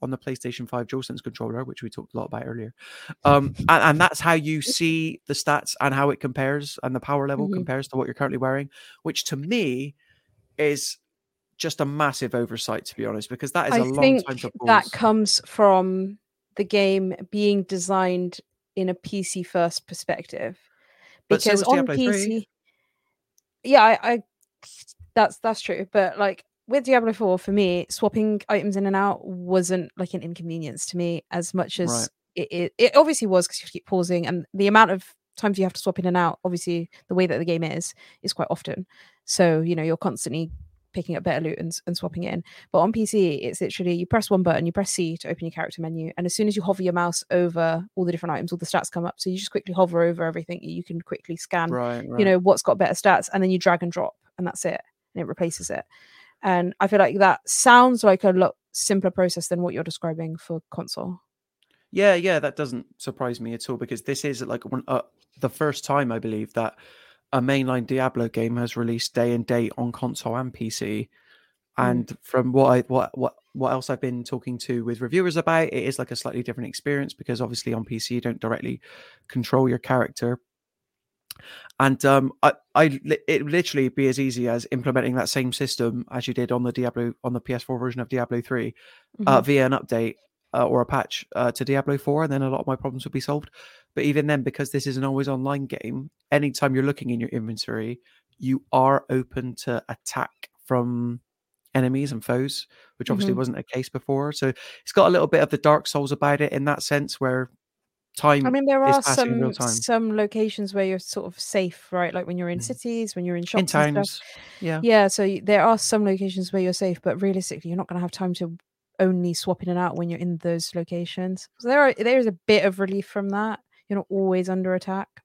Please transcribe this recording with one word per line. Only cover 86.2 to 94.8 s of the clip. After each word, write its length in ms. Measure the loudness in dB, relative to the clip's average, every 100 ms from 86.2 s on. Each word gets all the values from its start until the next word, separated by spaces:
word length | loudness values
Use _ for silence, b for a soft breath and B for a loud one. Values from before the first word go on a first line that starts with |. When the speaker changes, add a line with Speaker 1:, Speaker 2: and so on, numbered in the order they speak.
| -6
Speaker 1:
you 60 |
did 160 | -4 -2
on 120 | 0
the 100 | -2
Diablo, 400 | -2 -2 -2 -4 -4
on 100 | -6
the 60 | -6
P 120 | -4
S 80 | -6
four 160 | -4 -6
version 220 | -4 -6
of 80 | -4
Diablo 320 | -4 -2 -4
three, 340 | -4 -4 -4 -10 b b b -2 4
uh, 100 | 4
Speaker 2:
Mm-hmm. 60 | 6
Speaker 1:
via 200 | 4 4
an 60 |
update, 420 | 0 -2 -2 -2 -6 _ _ _
uh, 120 | 0 2
or 140 | 2
a 60 | 2
patch, 400 | -2 -2 -8 -8 -2
uh, 160 | -2
to 120 | -2
Diablo 340 | -2 -2 0 -2
four, 260 | 0 0
and 80 | 0
then 100 | 0
a 60 | -2
lot 120 | -2
of 60 | -4
my 80 |
problems 300 | -4 -6 -8
would 80 | -8
be 80 | -6
solved. 300 | -4 -6 -6 B B B B
But 100 | -2
even 220 | 0 2 2
then, 160 | 0
because 280 | -2 -4 -4
this 160 | -4